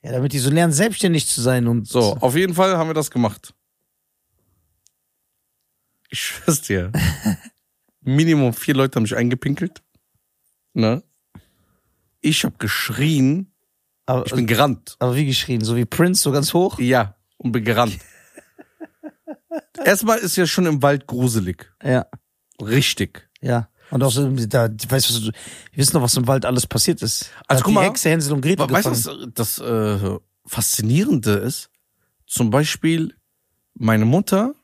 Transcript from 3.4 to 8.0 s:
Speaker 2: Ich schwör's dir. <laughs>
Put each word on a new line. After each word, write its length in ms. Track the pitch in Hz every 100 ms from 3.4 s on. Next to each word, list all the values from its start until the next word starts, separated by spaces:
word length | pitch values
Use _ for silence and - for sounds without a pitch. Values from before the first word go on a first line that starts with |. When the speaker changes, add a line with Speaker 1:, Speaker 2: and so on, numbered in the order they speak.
| - _ _ _ _ _ _ _ _ _ _ _ _ _ _ _ _ _ _ _ _ _ _ _ _ _ _
Speaker 2:
Ich 100 | -
schwör's 420 | - - - 151
dir. 300 | - 98 90 117 82 80 208 180 -
<laughs> 560 | _ _ _ _ _